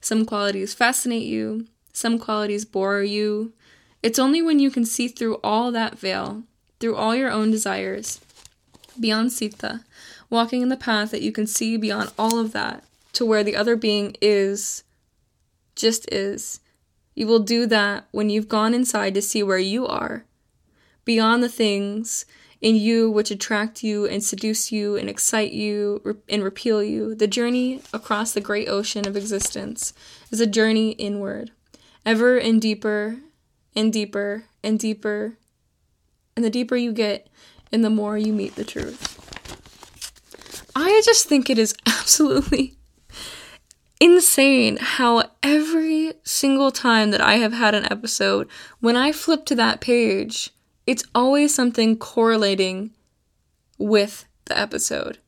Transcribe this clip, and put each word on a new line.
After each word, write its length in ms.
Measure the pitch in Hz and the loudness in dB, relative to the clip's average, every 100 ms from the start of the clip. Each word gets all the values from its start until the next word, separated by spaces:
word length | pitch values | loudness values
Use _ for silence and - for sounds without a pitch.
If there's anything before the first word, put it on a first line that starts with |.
some 240 | - 220 | -2 -2
qualities 480 | 220 208 202 196 196 | -2 -2 -2 -2 -6
fascinate 540 | - 240 254 247 233 226 | 0 0 0 -2 -4 -4
you, 400 | 226 214 214 226 _ _ | -4 -4 -6 -10 _ _
some 280 | - 233 233 | -6 -2 -2
qualities 440 | - 214 208 208 | -2 -4 -2 -6
bore 380 | 214 190 196 202 | -6 -4 -2 0
you. 500 | 202 208 214 208 226 _ _ _ _ _ | -2 -2 -2 -2 -6 _ _ _ _ _
It's 200 | 226 226 | -2 2
only 220 | 262 311 | 2 4
when 180 | 330 302 | 4 4
you 100 | 277 | 4
can 140 | 262 | 2
see 240 | 226 - 247 | -2 -2 -4
through 320 | 240 226 220 | -2 -4 -2
all 300 | 208 220 247 | -2 0 0
that 260 | 240 220 - | -2 -4 -4
veil, 460 | 190 190 196 208 233 _ _ _ | -6 -4 -6 -10 -16 _ _ _
through 160 | 226 | -4
all 220 | - 220 233 | -2 0 0
your 160 | 262 | 0
own 180 | 220 220 | 0 0
desires, 720 | 220 208 190 196 196 220 - _ _ - _ _ _ _ - | 0 -2 -4 -4 -6 -8 -12 _ _ -20 _ _ _ _ -4
beyond 340 | 226 214 233 | -2 0 0
Sita, 480 | 247 214 - - 233 _ - - - _ | -2 -6 -6 -10 -10 _ -20 -20 -20 _
walking 320 | 233 233 247 | -2 0 0
in 60 | 247 | 0
the 80 | 262 | -2
path 340 | - 220 214 | -2 -2 -2
that 120 | - | -4
you 100 | 214 | -4
can 160 | 214 214 | -4 -4
see 280 | - 226 226 | -2 -2 -2
beyond 360 | 214 208 214 - | -2 -2 -4 -2
all 220 | 220 233 | 2 2
of 140 | 220 | 0
that, 320 | 214 - - _ _ _ | -4 -8 -8 _ _ _
to 140 | - 233 | -4 0
where 180 | 214 | 2
the 120 | 208 - | 2 0
other 200 | 214 233 | 0 2
being 400 | 226 208 202 208 | 2 0 -2 0
is, 600 | 208 208 196 202 - - _ _ _ _ _ _ _ _ _ - | 2 4 2 -2 -6 -10 _ _ _ _ _ _ _ _ _ -2
just 340 | 226 226 - | -2 -2 -4
is. 480 | - 196 202 - - _ _ _ _ _ | -6 -6 -8 -12 -16 _ _ _ _ _
You 120 | - 220 | -6 2
will 140 | 226 | 2
do 260 | 202 233 240 | 4 0 2
that 400 | 214 202 202 - | 2 2 -2 -8
when 200 | 214 214 | -4 0
you've 180 | 208 214 | 0 0
gone 260 | 220 220 | 0 2
inside 400 | 240 254 214 202 | 2 0 0 -2
to 80 | 196 | -2
see 200 | 202 226 | -2 -2
where 160 | 202 185 | 0 0
you 280 | 190 214 262 | 0 -2 -4
are, 380 | - - - - _ _ _ _ _ _ _ | -4 -6 -10 -14 _ _ _ _ _ _ _
beyond 380 | - 226 220 233 | -2 2 4 2
the 60 | 240 | 0
things 760 | - 220 196 202 208 226 - - _ _ _ | 0 0 0 -4 -6 -6 -8 -10 _ _ _
in 160 | 220 220 | 2 4
you 340 | 208 226 226 | 4 2 2
which 200 | 208 214 | 2 -2
attract 520 | 202 - 214 220 220 | -4 -4 -2 -4 -6
you 240 | 220 208 202 | -6 -2 -2
and 160 | 196 | -2
seduce 500 | 208 190 220 220 - | -4 -4 -4 -4 -4
you 240 | 214 208 202 | -4 -2 -4
and 140 | 196 | -4
excite 420 | 202 - 226 214 | -4 -2 0 -2
you 480 | - 208 208 202 208 | -2 -4 -2 -4 -4
re-, 100 | - 214 _ | -6 -10 _
and 140 | 208 | -4
repel 400 | 196 196 247 214 | -4 -4 0 0
you. 320 | 208 220 214 | 0 -4 -6
The 120 | 220 214 | -2 -2
journey 560 | 196 240 247 254 262 - | 0 0 0 0 -4 -10
across 400 | 214 - 208 220 | -12 -4 -4 -2
the 80 | - | -4
great 280 | 202 208 - | -4 -4 -2
ocean 380 | 196 214 214 202 | -4 -4 -4 -4
of 100 | 202 | -6
existence 760 | 202 202 - - 202 233 - - - - - | -6 -4 -4 -8 -10 -10 -10 -12 -20 -20 -10
is 100 | 220 | -2
a 60 | 226 | 0
journey 460 | 202 220 220 220 | 2 2 2 0
inward, 580 | 214 202 202 196 202 226 _ _ _ _ _ - | -2 -8 -6 -8 -10 -12 _ _ _ _ _ -2
ever 320 | 220 240 254 | 4 6 4
and 240 | 226 226 | 4 2
deeper 560 | 220 208 214 208 208 233 311 _ _ _ _ | 2 -2 -2 -2 -4 -8 -16 _ _ _ _
and 180 | - 220 | -2 0
deeper 520 | 220 208 208 202 208 226 _ | 0 -4 -4 -6 -6 -12 _
and 160 | - 220 | -4 -2
deeper. 580 | 220 214 214 208 214 233 _ _ _ _ _ _ _ _ _ | -2 -4 -4 -4 -6 -10 _ _ _ _ _ _ _ _ _
And 80 | - | -2
the 80 | 233 | -2
deeper 260 | 233 240 247 | 0 -2 -2
you 160 | 240 | -2
get, 360 | 220 214 202 _ _ - _ _ | -2 -2 -2 _ _ -20 _ _
and 140 | 220 | 2
the 60 | 226 | 2
more 260 | 220 208 214 | 2 0 -2
you 160 | 214 | -2
meet 220 | 214 196 | -2 -4
the 100 | - | -8
truth. 540 | 214 - - 254 - - - - - - - - - - - _ _ - - - - | -10 -8 -8 -8 -12 -12 -20 -20 -18 -20 -20 -20 -20 -18 -18 _ _ -20 -18 -20 -10
I 280 | - 330 427 | -2 4 6
just 240 | 453 466 - | 6 4 4
think 220 | 294 254 | 2 4
it 80 | 240 | 2
is 160 | 220 - | 2 0
<laughs> 60 | - | 0
absolutely 920 | 220 - - 302 269 277 - 262 - _ _ _ - - - - - _ _ _ _ | 0 2 4 4 2 0 0 -2 -4 _ _ _ -18 -16 -16 -20 -20 _ _ _ _
insane 760 | 330 349 349 - 269 262 226 - | 8 8 6 4 6 6 4 0
how 440 | - - 247 233 - _ | -4 0 2 4 2 _
every 680 | 277 302 311 330 320 311 320 - | 2 2 2 0 0 0 -2 -6
single 480 | - - 277 269 269 | -6 -2 2 4 2
time 400 | 262 247 226 214 | 2 2 4 4
that 80 | 202 | 2
I 160 | - 220 | 4 4
have 160 | 226 | 2
had 200 | 233 226 | 2 2
an 120 | 208 | 2
episode, 640 | - 202 226 - 196 202 214 - - - | 0 -4 -4 -2 0 0 -2 -12 -20 -2
when 160 | 233 240 | 2 2
I 160 | 269 | 2
flip 340 | 302 - 311 311 | 0 0 0 0
to 80 | |
that 260 | 247 226 - | 0 0 0
page, 680 | - 240 226 196 220 220 - _ _ _ - | 0 2 2 0 -4 -8 -10 _ _ _ -4
it's 160 | - - | -4 -2
always 400 | 226 247 285 294 | 0 4 4 4
something 420 | - 247 233 220 226 | 2 0 2 2 2
correlating 920 | - - 226 226 202 196 185 185 214 _ _ _ _ _ _ _ _ _ | -2 0 2 4 2 0 -2 -2 -10 _ _ _ _ _ _ _ _ _
with 460 | 208 208 208 - - _ - | 2 2 2 -4 -20 _ -6
the 120 | - | -4
episode. 600 | 208 - - 143 - - | -2 -4 -4 -4 -6 -10